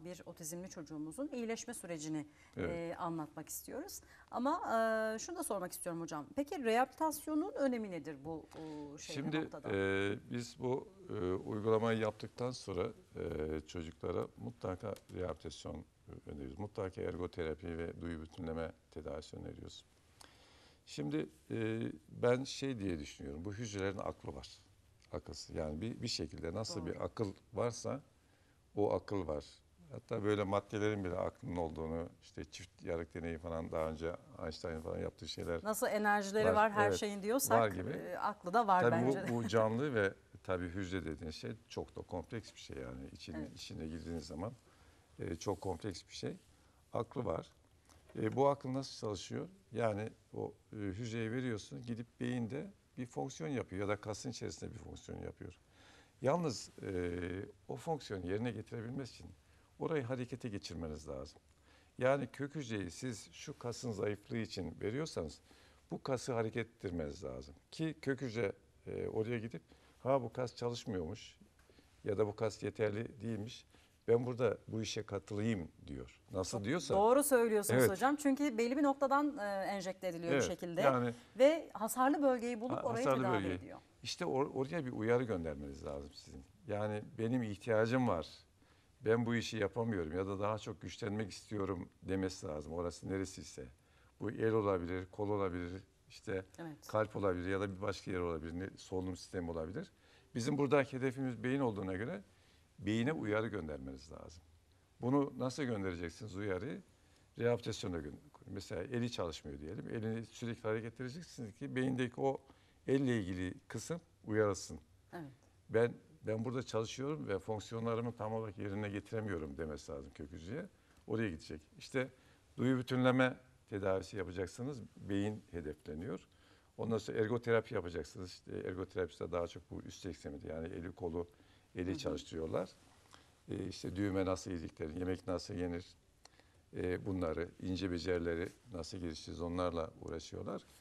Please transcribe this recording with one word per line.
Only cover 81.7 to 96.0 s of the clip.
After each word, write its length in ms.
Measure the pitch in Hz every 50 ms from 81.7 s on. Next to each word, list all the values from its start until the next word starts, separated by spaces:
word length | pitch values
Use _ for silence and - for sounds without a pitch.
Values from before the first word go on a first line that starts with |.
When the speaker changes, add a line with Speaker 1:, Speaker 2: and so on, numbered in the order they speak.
| -
Speaker 1:
hasarlı 480 | - 214 220 - 254 254 269 302 320
bölgeyi 400 | 285 269 254 240 220 240 247 214
bulup 160 | 226 254 -
Speaker 2:
Ha, 40 | - -
Speaker 1:
orayı 220 | - - - -
Speaker 2:
hasarlı 180 | 143 131 127 127
Speaker 1:
tedavi 120 | - -
Speaker 2:
bölgeyi. 160 | 101 95 92 90
Speaker 1:
ediyor. 260 | - - 87 90 - - _ - - -
Speaker 2:
İşte 220 | - - - 180
or-, 240 | 165 131 131 143 -
oraya 340 | - 131 135 139 170 170 139
bir 60 | 123
uyarı 320 | - - 113 113 120 123 131
göndermeniz 640 | 113 104 87 82 80 73 69 73 71 69 71 78
lazım 280 | 78 71 71 71 73 -
sizin. 300 | - - - - 69 - - - - -
Yani 360 | - 104 101 107 107 107 104 - - -
benim 260 | - 113 113 127 127 117
ihtiyacım 640 | 107 98 - - 120 110 107 113 113 127 131 127
var. 200 | 113 92 80 76 - - - - _ _ _ - - - - _ _ - - -
Ben 200 | 107 113 117 117
bu 100 | 113 120
işi 220 | 113 101 - -
yapamıyorum 560 | 110 101 95 - 120 113 113 107 92 82 78 76
ya 140 | 92 98
da 120 | 95 101 95
daha 180 | 101 104 110
çok 240 | 104 - 120 107 -
güçlenmek 500 | - 101 - - 117 104 101 107 110 95
istiyorum 580 | - - - - 110 104 98 92 98 87 - - _ - -
demesi 420 | - 95 95 92 92 - - -
lazım. 260 | 90 76 76 - - 80
Orası 360 | 85 85 87 85 - - -
neresiyse. 580 | 95 95 95 90 - - 80 - - 73 65 64 - - _ _ _ - - - _ -
Bu 120 | 117 104
el 200 | - 120 113 113 110
olabilir, 520 | 113 101 101 95 90 87 85 92 92 92 -
kol 180 | - - 104 98
olabilir, 540 | 104 101 98 92 87 90 87 87 90 95 - - _ _